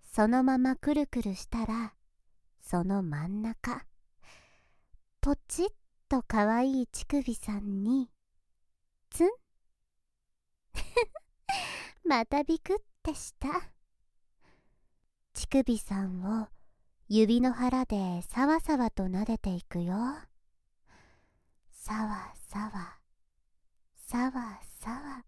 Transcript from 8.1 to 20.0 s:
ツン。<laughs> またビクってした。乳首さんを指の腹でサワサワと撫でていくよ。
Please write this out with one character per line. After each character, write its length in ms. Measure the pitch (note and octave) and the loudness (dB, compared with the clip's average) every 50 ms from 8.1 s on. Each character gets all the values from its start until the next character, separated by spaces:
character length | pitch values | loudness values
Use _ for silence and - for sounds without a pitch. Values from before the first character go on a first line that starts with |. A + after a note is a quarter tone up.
| _ _ _ _ _ _ _ _ _ _ _ _ _ _ _ _ _ _ _ _ | _ _ _ _ _ _ _ _ _ _ _ _ _ _ _ _ _ _ _ _
ツ 140 | - - E4+ | 0 4 4
ン。 60 | F#4 A#4 - _ _ _ _ _ _ _ _ _ _ _ _ _ _ _ _ _ _ _ _ _ _ _ _ _ _ _ | 4 4 0 _ _ _ _ _ _ _ _ _ _ _ _ _ _ _ _ _ _ _ _ _ _ _ _ _ _ _
<laughs> 1300 | - - - - A#4+ A#4 - - D5+ - _ _ _ _ - G5 G5 F5 - - - - - - - _ | -6 -6 0 0 0 0 0 -4 -20 -20 _ _ _ _ -6 -6 -4 -4 -8 -10 -10 -12 -16 -18 -6 _
ま 200 | F4+ C#4+ A#3 A3+ | 2 2 2 2
た 180 | - - C#4+ D4 | 2 0 0 2
ビ 160 | - D#4+ D#4+ | 2 0 -2
ク 140 | - - F#4 | 0 -2 -2
っ 40 | G#4+ - _ _ _ _ | -2 -2 _ _ _ _
て 120 | E4 D4+ | -6 -6
し 200 | - - - - | -6 -10 -14 -12
た。 140 | _ - C4+ D4+ - - - - _ _ _ _ _ _ _ _ _ _ _ _ _ _ - _ _ _ _ _ _ _ _ _ _ _ _ _ _ _ _ _ | _ -6 -4 -4 -4 -6 -6 -14 _ _ _ _ _ _ _ _ _ _ _ _ _ _ -20 _ _ _ _ _ _ _ _ _ _ _ _ _ _ _ _ _
乳 140 | - - - | -8 -8 2
首 300 | - C4+ C4 - A#3+ G#3+ | 2 2 4 4 0 -2
さ 280 | - - G3+ G3 G3 | -2 -6 -4 -4 -4
ん 360 | F#3+ F#3 F3+ F3+ G3 A3 A3+ A3 | -4 -4 -4 -4 -2 -2 -2 -2
を 60 | - - - - - _ _ _ _ _ _ _ - | -4 -10 -20 -20 -20 _ _ _ _ _ _ _ 2
指 320 | G#3 A3 A3 G#3 A#3 A#3+ | 6 6 8 8 8 6
の 120 | B3 B3+ A#3+ | 6 4 2
腹 320 | A#3+ B3 B3+ C4 C4 B3+ | 2 0 2 2 2 0
で 380 | - G#3+ G3+ F#3+ F#3 F3 F3 F3+ | 0 0 -2 0 -2 -2 -4 -6
サ 260 | - - A#3+ C4 C#4+ | -6 0 2 4 4
ワ 100 | D#4 D#4+ | 4 4
サ 180 | - - D#4 | 4 2 2
ワ 140 | C4 B3 A3 | 2 2 0
と 140 | - - F#3+ | 0 0 -2
撫 200 | F#3+ F#3 F#3 G#3+ | 0 0 0 0
で 140 | - A3+ - | 0 -2 -2
て 120 | - G3+ | 0 -2
い 120 | F3+ F3 - | -4 -4 -6
く 180 | - - F3+ | -6 -6 -4
よ。 140 | F3 F3 F#3 G3+ | -2 -2 -2 -2